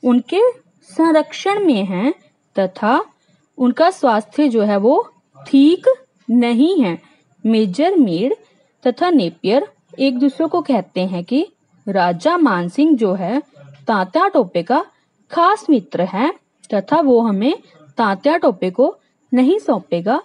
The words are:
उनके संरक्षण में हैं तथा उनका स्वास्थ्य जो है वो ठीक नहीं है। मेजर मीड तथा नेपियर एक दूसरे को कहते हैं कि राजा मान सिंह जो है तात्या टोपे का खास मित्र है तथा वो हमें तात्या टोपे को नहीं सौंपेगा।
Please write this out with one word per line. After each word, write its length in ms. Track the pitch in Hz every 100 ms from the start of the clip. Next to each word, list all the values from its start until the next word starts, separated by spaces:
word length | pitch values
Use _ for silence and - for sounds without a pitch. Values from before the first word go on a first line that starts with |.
उनके 480 | 254 247 - 359 494 480 _ _
संरक्षण 800 | _ - 330 311 302 - 392 403 381
में 200 | 226 190
हैं 280 | 180 240 339 _ _ _ -
तथा 460 | 190 - 214 277 440 _ _ _ _ -
उनका 320 | 247 254 330
स्वास्थ्य 600 | 370 269 214 220 - 294
जो 120 | 226
है 160 | 208 202
वो 360 | 214 330 466 _ _ _ -
ठीक 420 | 269 285 359 - 523 _ _ -
नहीं 520 | 233 240 233 311 381
है। 200 | 208 170 _ _ _ _ 220
मेजर 500 | 226 214 180 330 381
मीड 400 | 233 165 240 440 _ _ _ _ 254
तथा 220 | 247 349
नेपियर 600 | 311 175 165 185 247 415 _ _ -
एक 200 | 269 247
दूसरे 280 | 277 - 320
को 140 | 359
कहते 400 | 302 240 185 -
हैं 220 | 185 180
कि 240 | 180 254 415 _ _ _ -
राजा 500 | 190 180 170 294 349
मान 320 | 294 185 175
सिंह 280 | 220 311 277
जो 160 | 214
है 280 | 185 180 254 - - - - -
तात्या 400 | 208 185 311 392
टोपे 360 | 370 185 175
का 220 | 170 269 403 _ _ _ _
खास 340 | - 339 427 -
मित्र 320 | 262 180 -
है 320 | 175 185 277 415 _ _ _
तथा 280 | 208 190 302
वो 200 | 285 240
हमें 360 | 233 196 233 392 _ _ - -
तात्या 400 | 220 196 285 330
टोपे 340 | 330 185 185
को 260 | 180 285 - _ _ _
नहीं 260 | 247 262 403
सौंपेगा। 640 | 415 220 - 175 175 277